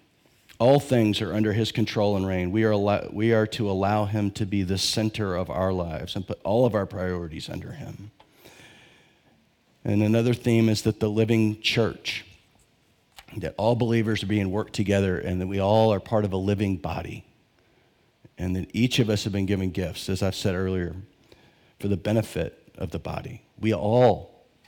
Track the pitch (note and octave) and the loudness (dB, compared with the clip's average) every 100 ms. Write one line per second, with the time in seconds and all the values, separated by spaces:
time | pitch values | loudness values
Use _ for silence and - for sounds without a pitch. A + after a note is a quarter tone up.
0 | _ _ _ _ _ - A#2+ C#3 - B2 | _ _ _ _ _ 2 4 4 4 2
1 | G#2+ G2+ G2 G#2 A2 A2+ A2 - G#2 A2+ | 4 2 -2 0 2 2 0 0 -2 2
2 | G#2 G2 F#2+ F#2 F2+ G#2+ A2 G#2 G2+ G2+ | 0 2 0 0 0 2 2 2 2 0
3 | - G#2 A2+ A2 G#2+ - G2+ F#2+ G2 G#2+ | -2 -2 2 2 2 -2 -2 0 0 0
4 | G2+ G#2+ G2+ - G2 G2+ F2+ F#2+ - A2+ | 0 0 -2 -2 -2 -2 0 -2 -2 0
5 | A2 A2 G2 F2 E2 D#2 F#2+ F#2 E2+ D2+ | -2 -2 -4 -4 -4 -2 -2 -2 -4 -8
6 | E2+ G2 F#2 F2 F#2 A2+ B2 G#2 F#2+ G2+ | -8 -10 -8 -8 -2 2 2 2 -2 -4
7 | F2+ F2+ E2+ D#2+ - E2+ F2+ - - - | -4 -4 -8 -10 -10 -12 -12 -14 -14 -14
8 | G#2 _ - _ - - - - - _ | -18 _ -20 _ -20 -20 -20 -20 -20 _
9 | _ _ _ _ _ _ _ _ A#2 G#2 | _ _ _ _ _ _ _ _ -2 2
10 | G#2+ A2+ A#2+ A#2+ A#2+ A#2 A2+ G#2+ A2 - | 4 2 2 0 2 4 4 2 -2 -2
11 | G#2+ G#2+ A2 A2+ G#2+ G#2+ - A#2+ G#2 - | -2 0 2 2 2 0 -2 0 0 -2
12 | - - - - _ _ _ _ _ _ | -8 -10 -14 -20 _ _ _ _ _ _
13 | _ - - G#2 D#2 - A2 A#2 A#2 A#2 | _ -20 -16 -10 -8 -2 0 2 2 2
14 | A2 G#2 F#2+ G#2 F#2+ G2+ - - G2 G2 | 2 -2 0 0 0 -2 -4 -2 2 4
15 | F#2+ F2+ F#2 F2+ F#2 G2 G2 A2 A2 G2 | 4 0 -2 -2 -2 0 4 6 4 2
16 | - G#2+ G#2 F#2+ F#2+ G2+ G2+ F2+ D#2+ E2+ | 0 0 0 0 0 0 0 -2 -4 -8
17 | - - - _ _ _ _ _ _ _ | -8 -14 -16 _ _ _ _ _ _ _
18 | _ _ - - F2+ F#2 - G#2+ B2 - | _ _ -20 -8 -4 -4 -4 0 0 2
19 | A2 G#2 G#2 G2 F#2+ G2 F#2 F#2+ E2+ - | 2 0 -2 -2 0 0 -2 -4 -6 -6
20 | - F#2 F#2+ - G#2 F2+ F#2 F#2 E2+ F2+ | -6 -2 -2 -2 -2 -2 -2 -2 -4 -8
21 | - _ _ - _ _ _ - G2+ F#2 | -16 _ _ -20 _ _ _ -8 -2 -2
22 | G#2 A2 - E2 - - _ - E2 D#2+ | 0 0 0 -6 -6 -10 _ -10 -8 -8
23 | D#2+ D#2+ B2 B2 _ - G#2+ G2 G#2 B2 | -8 -10 -10 -16 _ -4 -2 0 2 6
24 | B2 F#2 - - _ _ | 6 4 -6 -20 _ _